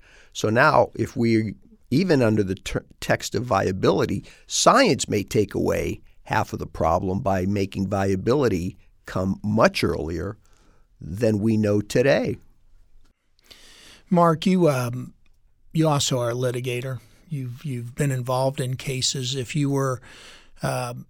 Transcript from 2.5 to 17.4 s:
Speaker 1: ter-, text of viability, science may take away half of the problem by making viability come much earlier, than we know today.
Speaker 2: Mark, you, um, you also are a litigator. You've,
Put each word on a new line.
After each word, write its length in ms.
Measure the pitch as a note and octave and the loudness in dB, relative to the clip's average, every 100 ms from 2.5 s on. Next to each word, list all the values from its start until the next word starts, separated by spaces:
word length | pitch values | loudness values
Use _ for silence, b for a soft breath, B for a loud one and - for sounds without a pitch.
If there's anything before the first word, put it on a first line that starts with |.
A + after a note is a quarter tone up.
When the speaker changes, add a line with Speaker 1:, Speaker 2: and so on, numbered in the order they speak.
| F#2+ | -4
Speaker 1:
ter-, 280 | - - - - | -6 -8 -8 -12
text 380 | - A#2 - G#2 | -4 -4 -2 -6
of 80 | |
viability, 800 | B2 G2 G2 F#2+ A2+ F#3 A#2+ G2+ - b b | -2 0 0 0 2 2 0 -4 -8 b b
science 600 | - - G#3+ B3+ - - | 2 4 6 4 2 0
may 140 | G#2+ | -4
take 320 | G2 A#2+ G2 | -2 0 0
away 460 | F#2+ F2+ F2 D#2+ - - - | 0 -2 0 -2 -6 -12 -16
half 280 | - A2 G2 | -4 -2 -2
of 60 | G#2 | -6
the 80 | - | -10
problem 540 | - D#2+ F2 G2 F#2+ | -2 0 0 0 -2
by 260 | G2 F#2+ F#2 | -2 0 0
making 420 | G2+ G2 - F#2+ | -2 -2 -4 -4
viability 880 | G2+ G2 F#2+ G#2+ C#3+ B2 F#2+ F2+ - - _ - | -2 0 0 0 2 2 0 -4 -10 -20 _ -10
come 320 | - F#2+ G2 | -4 -2 -2
much 400 | G#2 G#2+ E3 G3 | -2 4 4 4
earlier, 520 | G2 D#2 D2+ E2+ F2+ G#2+ _ _ _ _ _ - | -2 -2 -4 -6 -8 -10 _ _ _ _ _ -18
than 400 | - F#2 A2 G#2+ | -12 -2 0 2
we 160 | G#2+ G#2+ | 2 2
know 240 | G#2 G#2 | 2 2
today. 560 | G2+ B2+ C3 E3 A#3 - - _ _ - - - - _ _ _ B B B B B B B | 0 2 4 2 0 -6 -12 _ _ -20 -20 -20 -20 _ _ _ B B B B B B B
Speaker 2:
Mark, 360 | F3 E3+ D#3+ F#3+ | 4 4 4 2
you, 220 | F#3 E3 | 4 4
um, 460 | C3+ B2 B2+ B2+ - _ _ _ _ - | 2 -2 -6 -10 -18 _ _ _ _ -6
you 140 | D#3+ D#3+ | 0 2
also 320 | C#3+ - C3 | 2 0 0
are 120 | A#2+ | -2
a 40 | |
litigator. 640 | A#2+ B2+ B2 B2+ A#2+ C3 B2+ b b b | -2 -2 -2 -4 -6 -6 -10 b b b
You've, 360 | C#3+ | -8